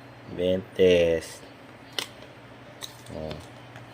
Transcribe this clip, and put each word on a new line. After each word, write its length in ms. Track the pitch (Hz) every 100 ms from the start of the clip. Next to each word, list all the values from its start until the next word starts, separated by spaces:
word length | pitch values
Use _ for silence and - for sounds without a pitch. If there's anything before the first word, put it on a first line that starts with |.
| - - - 87
Bend 300 | 90 92 - -
test. 640 | 92 87 85 82 - - - - - - - - - - - - - - - - - - - 82
O. 160 | 78 78 - - - - -